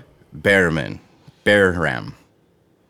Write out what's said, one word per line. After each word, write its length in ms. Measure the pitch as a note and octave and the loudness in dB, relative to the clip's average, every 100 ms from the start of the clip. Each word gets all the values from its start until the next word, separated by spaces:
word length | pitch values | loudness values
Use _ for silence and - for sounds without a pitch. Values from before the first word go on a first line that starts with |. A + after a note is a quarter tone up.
| - _ _ | -8 _ _
Behrman. 680 | C#2+ G2+ G2 E2+ D#2 G#1 - _ _ _ _ - | -4 2 2 2 -2 -6 -12 _ _ _ _ 2
Behram. 680 | G#2 F#2 F2 D2+ A#1+ G#1+ - _ _ _ _ _ _ _ | 4 2 0 -4 -6 -10 -18 _ _ _ _ _ _ _